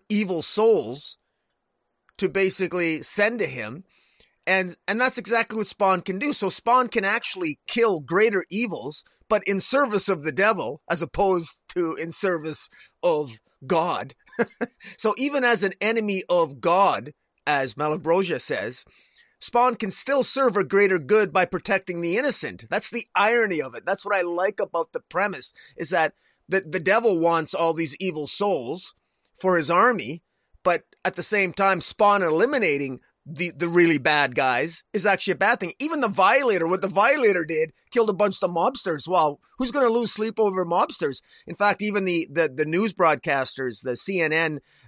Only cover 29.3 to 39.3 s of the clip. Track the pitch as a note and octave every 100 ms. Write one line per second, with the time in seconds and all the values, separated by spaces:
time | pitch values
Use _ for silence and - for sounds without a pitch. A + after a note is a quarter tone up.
29.3 | - F#3+ F3 C#3+ E3+ A#3 A3+ A2 E3 _
30.3 | _ _ _ F#3 E3+ - _ F#3 - -
31.3 | G#3 F#3 D#3 G3 F#3 - - G#3 G3+ F3
32.3 | D#3 A#3+ C#4+ F#3+ C#3+ C#3 B2+ _ _ -
33.3 | D#3+ F3 D3 E3+ F3 E3+ D3+ B2+ D3+ C#3
34.3 | B2+ C3 B2 D#3+ D#3+ - G#3 G3+ F#3+ -
35.3 | D#3+ G3 A#3+ F3 - D4 D#4+ A#3 G3 F#3+
36.3 | C4+ C4 F#3+ E3 F#3 F#3+ E3+ A3 D4 A#3
37.3 | F#3 D#3 D#3+ D#3+ - _ A#3 A3 F#3+ G#3
38.3 | F#3+ F3+ E3+ G3+ C4+ F#3+ D3+ D#3 F3+ D3+